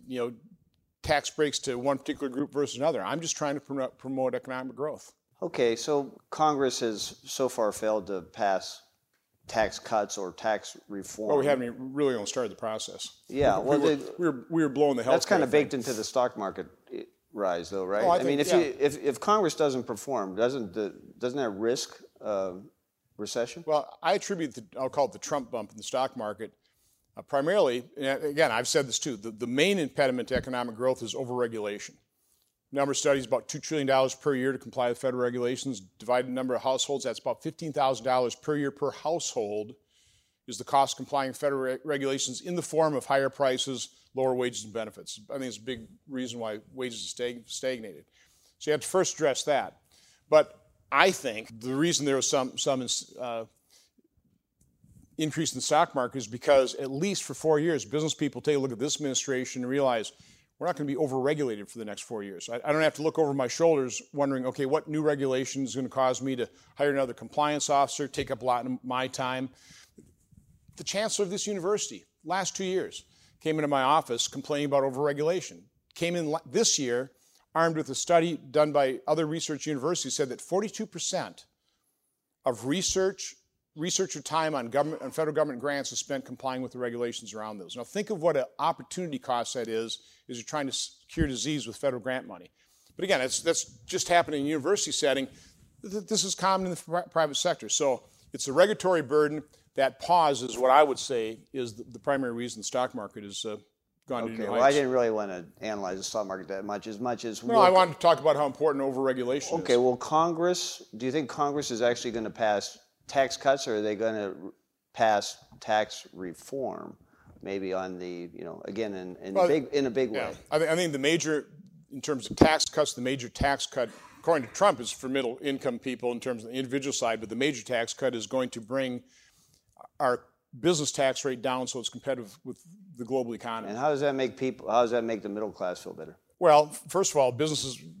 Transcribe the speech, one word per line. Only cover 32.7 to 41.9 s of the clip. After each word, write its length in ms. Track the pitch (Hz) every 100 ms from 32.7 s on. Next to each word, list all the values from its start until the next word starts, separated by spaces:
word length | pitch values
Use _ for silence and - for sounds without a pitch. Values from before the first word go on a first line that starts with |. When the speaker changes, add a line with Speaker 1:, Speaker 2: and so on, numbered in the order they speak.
Speaker 1:
Number 200 | 139 139
of 60 | 135
studies, 280 | 147 139 117
about 220 | 123 -
two 120 | 151
trillion 280 | - 156 135
dollars 260 | 135 131 -
per 200 | 151 131
year 160 | 131
to 60 | 127
comply 320 | 117 131 123
with 80 | 120
federal 260 | 131 123
regulations. 560 | 123 123 120 131 135 107
Divide 480 | 92 - 110 123 127
the 40 |
number 240 | 127 131 120
of 60 |
households, 440 | 131 131 - 139 131
that's 140 | 110
about 220 | 131 113
fifteen 300 | 160 - 160
thousand 320 | 143 135 120
dollars 320 | 123 127 120 -
per 220 | - 147
year 140 | 139
per 200 | 139 139
household 840 | - 151 165 - 120 104 104 107 - _ _ _ _ _ _ -
is 100 | 120
the 80 | -
cost 280 | 139 135
of 40 | -
complying 320 | 131 139 135
with 80 | 127
federal 240 | 143 139
re-, 160 | 131 127
regulations 560 | 156